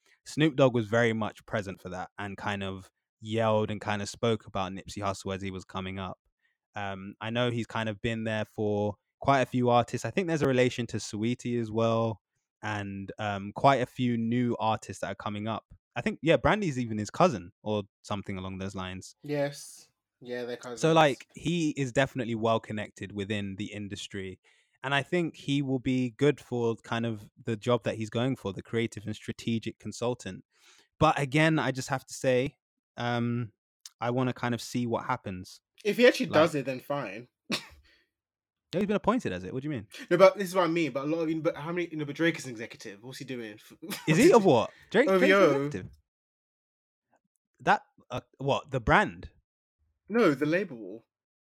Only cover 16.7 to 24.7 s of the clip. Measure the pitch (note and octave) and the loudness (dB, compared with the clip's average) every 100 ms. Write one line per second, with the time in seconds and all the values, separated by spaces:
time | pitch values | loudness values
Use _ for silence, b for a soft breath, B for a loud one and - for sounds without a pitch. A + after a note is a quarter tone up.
16.7 | B2+ A#2 G#2+ G#2 - F3+ G#2+ F2 - A2 | -2 -2 -4 -4 2 2 2 -8 -10 -4
17.7 | G#2+ G2+ _ - G2+ F#2+ F#2+ F#2+ F#2+ F#2+ | -2 -4 _ -8 -8 -6 -8 -8 -6 -8
18.7 | F#2 F#2 F#2 - - C#3+ D3 C#3+ D3 - | -6 -8 -10 -14 -16 -6 -4 -4 -6 -16
19.7 | - - _ _ _ B2 B2 A#2+ A#2+ B2 | -20 -20 _ _ _ -12 -10 -8 -10 -10
20.7 | A#2 D#3+ D#3+ D3+ B2 - - D3+ F3 D#3 | -2 4 6 6 4 -8 -8 -2 0 0
21.7 | C#3 C3+ B2+ C3+ C3+ A2+ A#2 A2+ A2+ - | 0 0 2 0 -2 -4 0 2 2 -2
22.7 | G#2+ G2+ - G2 G2+ G2+ G#2+ G2+ F#2+ G#2 | -8 -10 -10 -10 -6 -4 -4 -4 -6 -8
23.7 | G#2 G2+ G2 - G2+ F#2+ F#2 b b b | -8 -10 -10 -10 -10 -10 -12 b b b